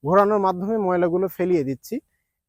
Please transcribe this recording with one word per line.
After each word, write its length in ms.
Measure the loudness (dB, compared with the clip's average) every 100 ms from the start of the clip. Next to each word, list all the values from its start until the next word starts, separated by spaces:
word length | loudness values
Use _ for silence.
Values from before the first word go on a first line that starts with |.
| 2
ঘোরানোর 360 | 4 4 2 0
মাধ্যমে 320 | -2 -4 -2
ময়লাগুলো 500 | 0 0 0 0 -4
ফেলিয়ে 360 | -2 0 0 0
দিচ্ছি, 260 | -6 -8 -12 _ _ _ _